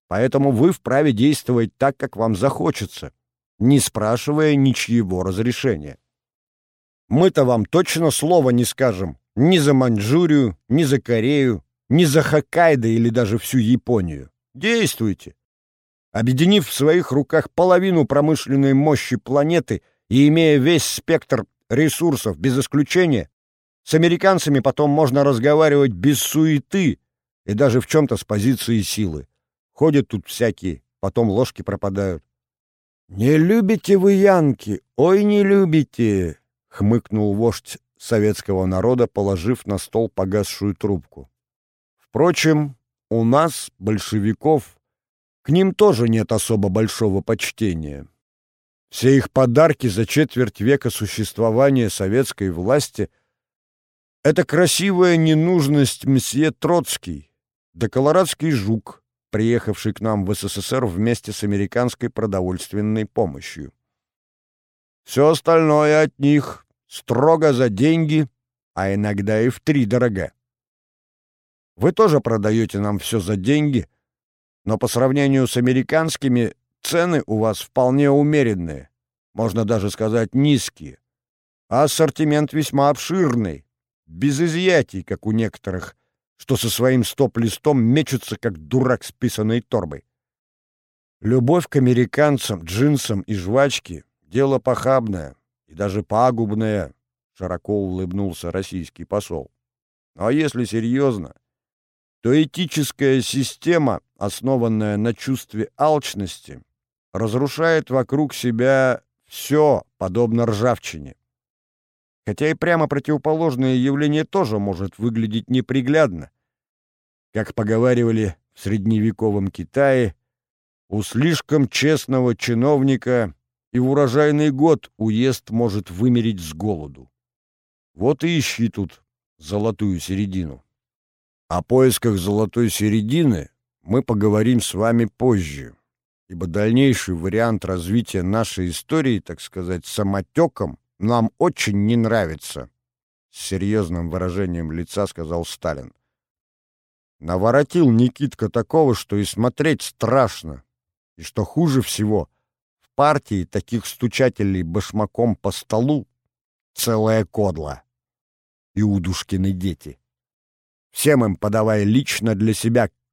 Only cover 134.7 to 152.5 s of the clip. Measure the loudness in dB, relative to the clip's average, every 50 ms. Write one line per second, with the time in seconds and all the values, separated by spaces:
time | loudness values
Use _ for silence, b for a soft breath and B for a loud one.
134.7 | -4 -2 0 0 0 0 0 -2 -4 -2 0 2 2 0 0 -4 -10 -14 -16 -18
135.7 | -20 _ _ _ _ _ _ _ _ _ _ -18 -12 -10 -8 -6 -4 -2 0 2
136.7 | 2 4 4 2 2 0 -2 -6 -6 -6 -4 -4 -2 -2 0 -2 -2 -4 -4 -6
137.7 | -6 -6 -4 -2 -2 -2 -2 -4 -4 -4 -4 -2 -2 -2 -2 -4 -6 -6 -6 -6
138.7 | -6 -8 -8 -4 -4 -2 0 0 -2 -4 -4 -10 -16 -16 -16 -14 -12 -10 -8 -6
139.7 | -8 -8 -8 -8 -6 -4 -4 -2 -2 -4 -6 -4 -2 0 0 0 -2 -4 -8 -8
140.7 | -10 -12 _ _ _ -6 -2 0 0 0 0 -2 -2 -2 -2 -2 -2 -2 -4 -2
141.7 | -2 0 0 0 2 0 0 0 0 0 -2 -4 -6 -10 -14 -14 -14 -14 -14 -16
142.7 | _ _ _ _ _ _ _ _ _ _ _ _ -18 -16 -10 -8 -6 -4 -2 -2
143.7 | 0 -2 -2 -2 -4 -6 -6 -6 -6 -4 -4 -4 -4 -4 -4 -4 -4 -6 -6 -6
144.7 | -8 -8 -10 -8 -6 -6 -6 -6 -6 -10 -10 -8 -6 -6 -6 -8 -10 -8 -8 -8
145.7 | -8 -8 -10 -18 -20 _ _ _ _ _ _ _ _ _ _ _ _ _ _ _
146.7 | _ _ _ _ _ _ _ _ _ _ -8 -4 -2 0 0 2 2 2 2 0
147.7 | 2 2 4 4 4 4 4 2 0 -2 -6 -6 -6 -6 -6 -4 -4 -4 -4 -2
148.7 | 0 2 2 2 0 -2 -4 -4 -4 -4 -4 -4 -4 -2 -2 -2 -2 -2 -2 0
149.7 | -2 -2 -4 -10 -10 -6 -4 0 2 2 2 0 -2 -8 -14 -16 -16 -18 -20 _
150.7 | _ _ _ _ _ _ _ _ _ -20 -20 -10 -6 -6 -6 -4 -2 0 0 2
151.7 | 2 0 0 -2 -4 -4 -2 0 0 -2 -2 -4 _ _ _ _